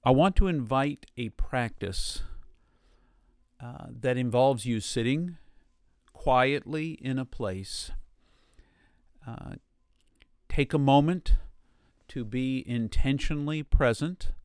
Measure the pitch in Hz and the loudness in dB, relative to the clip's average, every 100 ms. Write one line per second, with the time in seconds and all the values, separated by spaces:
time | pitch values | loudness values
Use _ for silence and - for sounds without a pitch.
0 | 123 131 185 185 196 160 113 131 143 147 | 4 4 6 6 4 0 0 0 0 -4
1 | - - 113 - - 131 117 - 98 92 | -14 -10 -10 -6 -4 -2 -4 -6 -8 -4
2 | - - - - - _ _ _ _ _ | -6 -6 -8 -10 -16 _ _ _ _ _
3 | _ _ _ _ _ _ 120 127 - 120 | _ _ _ _ _ _ -18 -16 -16 -6
4 | 127 127 123 123 131 127 113 113 - 123 | -2 0 2 4 4 2 -2 -2 -2 -2
5 | 117 143 175 165 - _ _ _ _ _ | 0 0 -4 -10 -20 _ _ _ _ _
6 | _ - - 127 131 143 - 156 160 - | _ -8 0 2 2 0 -6 -8 -8 -8
7 | 135 131 127 - 110 95 98 - - - | -6 -6 -6 -6 -6 -6 -10 -12 -8 -10
8 | - _ _ _ _ - _ _ _ _ | -10 _ _ _ _ -20 _ _ _ _
9 | _ _ 127 117 - - _ _ _ _ | _ _ -16 -14 -14 -16 _ _ _ _
10 | _ _ _ _ _ - 139 151 139 139 | _ _ _ _ _ 0 2 2 6 6
11 | 151 180 - - - - _ _ _ _ | 4 0 4 4 2 -18 _ _ _ _
12 | _ 131 110 123 131 131 - 120 110 - | _ -10 -6 -4 -4 -4 -4 -4 0 2
13 | 135 123 - 151 143 156 147 - 127 113 | 2 2 -2 -4 -4 -6 4 6 6 2
14 | 151 180 - - | -2 -2 -4 -4